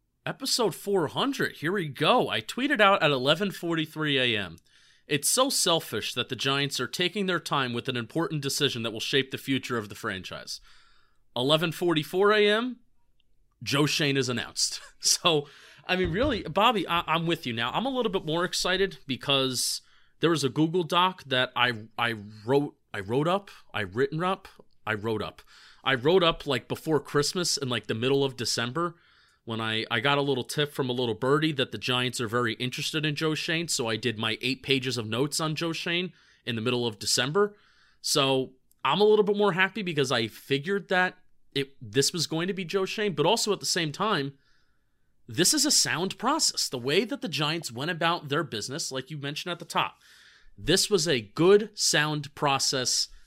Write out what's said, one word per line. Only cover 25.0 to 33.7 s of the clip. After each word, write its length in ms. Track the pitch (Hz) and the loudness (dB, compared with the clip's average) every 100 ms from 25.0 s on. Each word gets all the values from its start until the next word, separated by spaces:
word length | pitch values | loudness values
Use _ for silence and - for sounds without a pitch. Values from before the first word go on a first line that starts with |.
| 110 107 | -2 -4
up. 180 | 80 - - - - - | -4 -10 -20 -20 -20 -6
I 120 | - | 0
wrote 280 | 131 135 185 | 2 4 6
up, 240 | 165 165 143 | 4 2 -2
like, 220 | 123 - | -2 -2
before 320 | 123 165 147 | -6 0 0
Christmas 560 | - 147 147 185 170 - | 2 0 0 -2 -2 -2
in, 140 | 127 | -2
like, 160 | 117 - | -4 -4
the 80 | |
middle 280 | 110 127 139 | -2 2 2
of 140 | 139 123 | 0 -2
December 600 | 113 - 120 139 175 - _ _ _ _ - | -4 -2 -4 -4 -6 -8 _ _ _ _ -8
when 160 | 113 | -6
I, 240 | 110 110 - | -2 -2 -2
I 100 | 117 | 0
got 180 | 139 143 | 2 2
a 40 | |
little 220 | 143 127 | 2 0
tip 300 | - - 147 | -2 -2 -2
from 160 | - 127 | -2 -2
a 20 | |
little 220 | 123 120 | 0 -2
birdie 380 | 107 131 151 160 | 0 2 2 2
that 200 | 135 123 | 0 -4
the 60 | 107 | -4
Giants 420 | 131 123 123 120 | -2 -2 -2 -2
are 80 | 113 | -2
very 260 | 120 117 | 0 0
interested 520 | - 123 135 135 156 151 | -2 -6 -4 -4 -2 -2
in 80 | |
Joe 200 | 143 156 | -2 -2
Schoen. 340 | 147 - 165 | -2 -2 -4
So 200 | 170 | -2